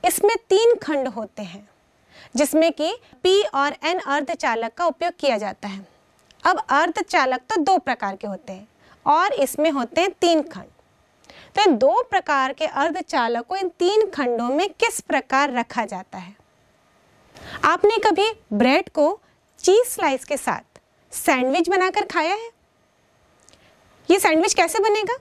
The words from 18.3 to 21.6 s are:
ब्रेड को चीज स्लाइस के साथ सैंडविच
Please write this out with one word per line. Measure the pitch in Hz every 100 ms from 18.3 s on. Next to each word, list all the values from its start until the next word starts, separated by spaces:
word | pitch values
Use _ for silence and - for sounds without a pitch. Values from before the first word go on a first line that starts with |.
| 427 _
ब्रेड | 208 247 294 381
को | - 302 415 _ _ _ _
चीज | - 403 494
स्लाइस | - 320 269
के | - 285
साथ | - 175 - - _ _ _
सैंडविच | - - 262 254 311